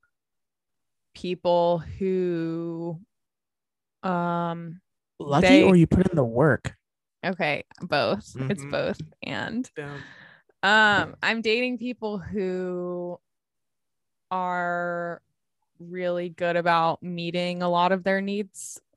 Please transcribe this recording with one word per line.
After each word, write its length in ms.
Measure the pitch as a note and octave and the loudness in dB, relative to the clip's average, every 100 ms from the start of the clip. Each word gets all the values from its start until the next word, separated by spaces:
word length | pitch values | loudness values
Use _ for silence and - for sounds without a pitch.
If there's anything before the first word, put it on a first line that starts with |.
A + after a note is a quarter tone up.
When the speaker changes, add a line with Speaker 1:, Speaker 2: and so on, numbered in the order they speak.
| _ _ _ _ _ _ _ _ _ _ _ | _ _ _ _ _ _ _ _ _ _ _
Speaker 1:
people 640 | - F#3 F3 F3+ F3 E3+ F3 | -10 -8 -4 2 2 4 0
who, 1200 | D#3 - F#3+ F#3 F3+ E3+ E3 E3 E3+ E3 E3+ E3 G3+ _ _ _ _ _ _ _ _ _ | -4 -6 -2 0 0 -2 -4 -4 -6 -8 -8 -10 -14 _ _ _ _ _ _ _ _ _
um, 800 | F#3+ F3 F3 E3+ E3+ E3+ E3+ E3+ _ _ _ - | -4 -2 -2 -2 -4 -6 -10 -16 _ _ _ -12
Speaker 2:
Lucky 280 | D3+ C#3+ F#3 | 0 4 8
Speaker 1:
they 160 | C#4+ | 8
Speaker 2:
or 120 | G3 F3+ | 8 8
you 100 | D#3 | 6
put 220 | - F3 | 4 2
in 80 | E3 | 2
the 80 | |
work? 500 | A#2+ A#2 D3+ A2+ - - _ _ _ _ | 2 4 4 2 -2 -14 _ _ _ _
Speaker 1:
Okay, 400 | E3+ F#3+ D#3 C#3+ - - | -6 -2 -2 -2 -6 -14
both. 420 | F3 D3 A2 G3+ - A#2+ C3 | -4 0 0 -2 -6 -6 -4
It's 140 | G3 | -4
Speaker 2:
Mm-hmm. 80 | C#3 | -4
Speaker 1:
both 300 | C#3+ D3 - D#3 _ | -4 -2 -4 -10 _
and. 480 | - - - A3+ B3+ - | -8 -6 -6 -6 -8 -10
Speaker 2:
Yeah. 220 | C#3+ C#3+ - - - - _ _ | -12 -12 -16 -20 -20 -20 _ _
Speaker 1:
Um, 540 | F#3+ G#3+ G#3+ G3+ D#3+ - | 2 6 6 4 0 -4
I'm 180 | F#3 A3+ | -4 0
dating 380 | A3 A3+ B3 B3 | 0 0 0 -4
people 400 | A#3+ A#3+ A3 G#3 | -8 -6 -6 -6
who 1000 | E3 G3 F#3 F#3 F#3 F3+ F3+ F3+ F3 F3 _ _ _ _ _ _ _ _ _ _ - | -6 -4 -4 -4 -4 -6 -6 -6 -8 -12 _ _ _ _ _ _ _ _ _ _ -8
are 920 | F#3 F3+ F3 F3 F3 F3 F3 E3+ E3+ _ _ _ _ _ - | -4 -2 -2 -2 -2 -2 -4 -6 -8 _ _ _ _ _ -20
really 500 | E3+ F3+ F3+ F3 F3+ | -12 -4 -2 -2 -4
good 280 | D#3+ F3 E3+ | -2 0 2
about 460 | E3+ E3 E3 - | 2 4 2 0
meeting 600 | F3 F3 E3+ F3 F3+ F3 | -6 -6 -4 -2 -2 -2
a 60 | F3+ | 0
lot 220 | F3 F3+ | 2 2
of 120 | F#3+ | 2
their 160 | F3+ G3 | 0 0
needs 580 | G3 G3+ G3+ - - - _ | -2 -4 -6 -12 -18 -18 _